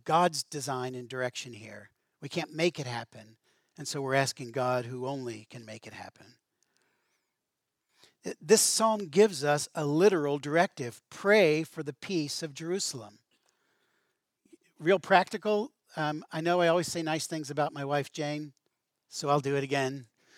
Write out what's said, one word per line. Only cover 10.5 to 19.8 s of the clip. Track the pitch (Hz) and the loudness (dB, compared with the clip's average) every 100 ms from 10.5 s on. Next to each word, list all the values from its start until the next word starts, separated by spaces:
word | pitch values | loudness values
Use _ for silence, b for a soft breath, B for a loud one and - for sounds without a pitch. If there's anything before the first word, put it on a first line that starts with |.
| 156 190 - 127 - _ | 2 2 0 -10 -10 _
Pray | - 196 214 175 156 | -4 4 6 6 4
for | 160 - | -2 -8
the | 147 | -10
peace | 139 - 185 143 - | -10 -6 -4 -2 -6
of | 160 | -8
Jerusalem. | 135 160 190 - 131 104 107 _ _ _ _ _ _ _ _ _ _ _ _ _ - _ _ | -8 -6 -4 -4 -8 -14 -20 _ _ _ _ _ _ _ _ _ _ _ _ _ -20 _ _
Real | 160 190 | 2 2
practical. | - 190 185 220 214 208 214 - _ - | 6 4 4 -2 0 0 0 -8 _ -4
Um, | 151 151 - | -4 -4 -8
I | 165 | -4
know | 165 180 | 2 4
I | 170 | 4
always | 170 170 | 4 0
say | 170 | -4
nice | 160 156 - | -4 -4 -4
things | 160 139 | -6 -6
about | 147 147 | -2 -2
my | 151 | -2
wife, | 139 147 135 | -2 -2 -2
Jane, | - 147 151 151 - _ _ _ _ _ | -6 -4 -4 -8 -16 _ _ _ _ _
so | - 151 | -6 0
I'll | 143 | 2
do | 139 139 | 2 0
it | |
again. | 139 139 | 0 0